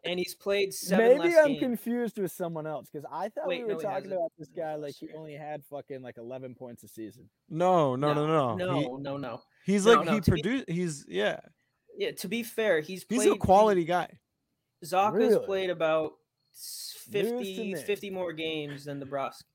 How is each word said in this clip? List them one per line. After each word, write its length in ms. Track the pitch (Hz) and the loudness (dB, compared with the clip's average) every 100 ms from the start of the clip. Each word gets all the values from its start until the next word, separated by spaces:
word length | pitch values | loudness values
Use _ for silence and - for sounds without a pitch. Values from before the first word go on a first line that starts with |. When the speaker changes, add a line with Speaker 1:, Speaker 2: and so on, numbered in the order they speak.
Speaker 1:
And 160 | 170 180 | -2 -4
he's 160 | 180 | -4
played 380 | - 202 202 196 | -6 -2 0 0
seven 340 | - 175 180 233 | -4 0 4 8
Speaker 2:
Maybe 120 | 277 | 6
Speaker 1:
less 180 | 339 330 | 8 6
Speaker 2:
I'm 40 | 294 | 6
Speaker 1:
games. 120 | 277 | 4
Speaker 2:
confused 580 | 254 226 226 240 233 - | -2 -2 -4 -4 -4 -4
with 140 | 180 | -6
someone 340 | - 170 165 156 | -4 -6 -6 -6
else, 220 | 151 - | -8 -10
'cause 140 | 151 143 | -14 -10
I 160 | 151 202 | -8 -6
thought 180 | 285 311 | -6 -4
Speaker 1:
Wait, 120 | 523 | -4
Speaker 2:
we 60 | |
were 80 | 466 | -4
Speaker 1:
no, 40 | 392 | -4
he 60 | |
Speaker 2:
talking 100 | 415 466 | -4 -6
Speaker 1:
hasn't. 80 | - | -6
Speaker 2:
about 180 | 587 659 _ | -4 -4 _
this 100 | 156 | -14
guy 220 | - 160 | -8 -6
Speaker 1:
That's 120 | 151 | -6
Speaker 2:
like 120 | 147 135 | -8 -10
he 100 | 156 | -14
Speaker 1:
true. 100 | 156 | -14
Speaker 2:
only 160 | 156 | -14
had 280 | 143 151 151 - | -12 -10 -12 -10
fucking, 340 | 143 - 135 | -14 -12 -14
like, 160 | 127 117 | -14 -14
eleven 380 | 117 131 131 | -12 -12 -12
points 280 | 123 127 120 | -14 -16 -16
a 60 | 107 | -18
season. 400 | - 110 - - _ _ | -14 -14 -14 -20 _ _
Speaker 3:
No, 440 | 156 180 180 143 | 0 4 4 4
no, 200 | 127 147 | 2 0
no, 120 | 147 151 | 0 2
Speaker 1:
No. 300 | 160 127 107 | 2 2 0
Speaker 3:
no. 180 | 180 | -2
He 80 | - 127 | -2 -2
Speaker 1:
No, 80 | 135 | -6
no, 200 | 139 139 | -8 -8
no. 240 | 131 113 _ _ - | -8 -12 _ _ 0
Speaker 3:
he's 180 | 202 | 4
Speaker 1:
No, 80 | 196 | 8
Speaker 3:
like, 140 | 226 175 | 6 6
Speaker 1:
no, 80 | |
Speaker 3:
he 60 | 214 | 2
Speaker 1:
to 80 | 175 | 2
be 100 | 175 | 2
Speaker 3:
produ-, 260 | 147 269 - | 0 -2 -2
he's, 360 | 170 175 143 - | -4 -4 -6 -8
yeah. 340 | 180 208 - - _ _ _ _ - | -2 -2 -4 -12 _ _ _ _ -6
Speaker 1:
Yeah, 160 | 180 | -6
to 160 | - 185 | -4 -6
be 140 | 233 | -6
fair, 380 | 226 - 220 160 | -6 -2 2 2
he's 240 | 151 185 - | 0 -12 -2
Speaker 3:
He's 180 | 233 254 | 4 4
a 20 | |
Speaker 1:
played, 120 | 202 | 4
Speaker 3:
quality 400 | - 190 214 190 | 6 8 8 4
Speaker 1:
he 40 | 160 | 2
Speaker 3:
guy. 320 | 175 - - _ _ _ _ _ _ | 0 -2 -10 _ _ _ _ _ _
Speaker 1:
Zacha's 300 | 156 180 208 | -2 2 2
Speaker 2:
Really? 300 | 190 240 190 | 4 4 4
Speaker 1:
played 260 | 196 190 185 | 2 -2 -2
about 440 | 170 160 160 156 - _ _ _ | 0 2 2 0 -8 _ _ _
s-, 520 | - - - - - - | -18 -14 -12 -12 -14 -6
Speaker 2:
News 120 | 202 | -2
to 120 | 208 240 | -2 -2
Speaker 1:
fifty, 360 | 214 190 214 | -6 -6 -6
Speaker 2:
me. 80 | 175 | -6
Speaker 1:
fifty 280 | 135 202 202 | -4 -4 -4
more 220 | 190 180 | -6 -6
games 540 | 156 160 156 147 143 143 | -4 -6 -4 -6 -10 -10
than 140 | 143 | -10
DeBrusk 400 | 139 139 123 - - | -6 -4 -6 -8 -20